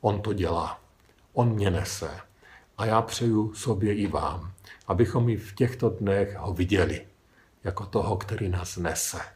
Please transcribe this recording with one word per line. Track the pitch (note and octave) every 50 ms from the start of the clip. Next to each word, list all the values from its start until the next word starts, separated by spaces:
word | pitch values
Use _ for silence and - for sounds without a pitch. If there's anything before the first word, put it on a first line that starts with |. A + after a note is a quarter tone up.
On | - A2 G2+ G2
to | G2+ G#2 -
dělá. | - F2 E2 E2 E2+ D#2+ D#2 - - - _ _ _ _ _ _ _ _ _ _
On | - B2 A#2+
mě | A2+ G#2+ G2+ G2
nese. | F2+ F#2 F#2 - - - - D#2 - F#2 - _ _ _ - - - - - _ _ -
A | G2+
já | A2 A2 A2 A2+
přeju | - - - A#2+ A#2 A2 G#2+ G#2+ A2 -
sobě | - - - A2 F#2+ G#2 G#2+ G#2
i | G#2+ G2+
vám, | F#2+ - - - - F2+ F2+ - - - - - - - - - -
abychom | G2 F2+ A2+ - - B2+ A#2+ A#2+
i | A2+
v | G2 - - -
těchto | - C3 A#2+ - - - A2+
dnech | G2 - G#2 G2 G2 G2 G2+ G2 -
ho | - - G2 F2
viděli | E2+ F#2 F2+ G2+ F#2+ F2 E2 - - - - _ _ _ _ _ _ _ _ _ _ _
jako | F2+ F#2 - G#2
toho, | F#2+ - A2 F#2+ F#2+ G#2
který | G2+ - - A2+ G#2+ G#2+ F#2+
nás | F#2 F2+ F2 - -
nese. | F#2+ F2 E2 - - - - - - - - -